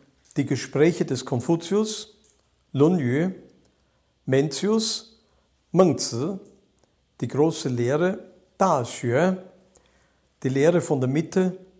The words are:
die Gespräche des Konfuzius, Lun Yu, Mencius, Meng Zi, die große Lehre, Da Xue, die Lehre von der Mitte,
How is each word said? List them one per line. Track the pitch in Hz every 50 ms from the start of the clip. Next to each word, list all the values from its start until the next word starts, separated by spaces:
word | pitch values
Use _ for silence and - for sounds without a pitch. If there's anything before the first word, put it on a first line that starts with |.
| _ _ _ _ _ _ -
die | 147 135
Gespräche | - 139 - - - - 135 156 175 170 - 180
des | - 131 123 -
Konfuzius, | - 135 120 - - 170 165 - - 196 214 220 214 - - - - _ _ _ - _ _ _ _ _ _ _ _
Lun | - 131 147 170 185 165
Yu, | 127 120 127 151 175 190 185 - - - _ _ _ _ _ _ _ _ _ _ _ _ _ _ -
Mencius, | 127 131 135 147 156 - - 185 208 220 226 220 - - - - _ _ _ _ _ _ _ _ _ _ _ _ -
Meng | - 175 190 165 123 -
Zi, | - - 117 117 143 190 196 196 - - _ _ _ _ _ - _ _ _ _ _ _ _ -
die | 135 123
große | - 131 156 165 160 - - 131
Lehre, | 123 120 117 123 143 151 175 185 220 - - - - _ _ _ _ -
Da | 190 185 156 131
Xue, | 113 - - - 131 117 120 147 180 190 185 185 - - - _ _ _ _ - _ _ _ _ _ _ _ _ _ _ _ _
die | - 131
Lehre | 131 135 147 165 175 165
von | - - 147 131
der | 127 131
Mitte, | 139 160 160 - - 190 185 180 185 - - _ _